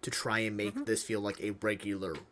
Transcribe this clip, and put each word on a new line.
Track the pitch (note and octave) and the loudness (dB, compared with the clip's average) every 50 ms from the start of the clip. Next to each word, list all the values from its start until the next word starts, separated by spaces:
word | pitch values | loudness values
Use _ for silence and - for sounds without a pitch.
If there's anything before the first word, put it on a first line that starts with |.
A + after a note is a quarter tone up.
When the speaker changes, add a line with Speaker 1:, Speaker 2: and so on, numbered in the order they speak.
Speaker 1:
to | - - | -6 -4
try | A#2+ - - B2 A2 A2+ | -2 0 2 2 2 2
and | A2 A2 G#2 | 2 2 2
make | G#2 G#2 G#2 G2+ | 0 0 0 0
Speaker 2:
Mm-hmm. | C4+ - | -2 0
Speaker 1:
this | A2 A2 G#2 | 2 2 2
feel | - - A2+ G#2 | 2 0 0 0
like | G2+ G#2 G2 - | 0 0 -2 0
a | - G#2 | -2 -2
regular | G2 - - G#2+ G#2+ G2 - G2+ G2+ F#2+ F#2+ F2 D#2+ - - - | -2 0 2 2 2 2 0 -2 -2 0 -2 -2 -4 -6 -8 -12